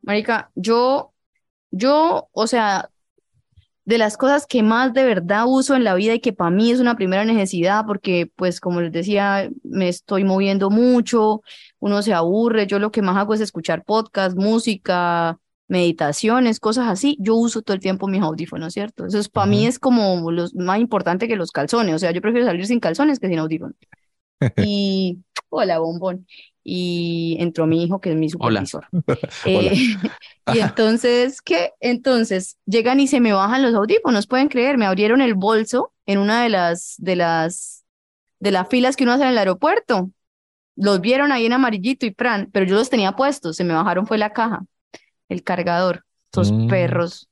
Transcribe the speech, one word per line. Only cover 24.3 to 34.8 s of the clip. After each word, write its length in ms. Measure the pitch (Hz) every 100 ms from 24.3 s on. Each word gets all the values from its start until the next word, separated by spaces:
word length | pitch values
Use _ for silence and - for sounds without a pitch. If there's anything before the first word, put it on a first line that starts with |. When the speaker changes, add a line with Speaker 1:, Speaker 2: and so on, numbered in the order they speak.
| _
Speaker 2:
<laughs> 180 | 131 -
Speaker 1:
Y, 640 | 208 202 196 190 185 180 _ - -
hola, 300 | - 208 165
bombón. 460 | 165 170 185 185 185 - - _ -
Y 680 | 180 180 175 170 170 165 165
entró 260 | 170 170 160
mi 160 | 160
hijo, 200 | 170 190
que 100 | 190
es 40 | 160
mi 100 | 156 165
Speaker 3:
Hola. 260 | 117 107 92
Speaker 1:
supervisor. 220 | - -
Speaker 2:
<laughs> 540 | 180 151 135 - - -
Speaker 1:
Eh, 120 | 185
Speaker 2:
Hola. 140 | 196
Speaker 1:
<laughs> 840 | 196 254 202 175 - - _ - 240
y 40 |
entonces, 840 | 208 - 220 226 240 240 254 269
¿qué? 300 | - 339 - _
Entonces, 800 | 240 247 254 247 226 185 190 - -
llegan 340 | 220 226 269
y 80 | 269
se 120 | 277
me 100 | 233
bajan 300 | 196 196 254
los 100 | 269
audífonos, 540 | 226 214 440 403 226 202
pueden 200 | 254 285
creer, 280 | 254 247
me 80 | 277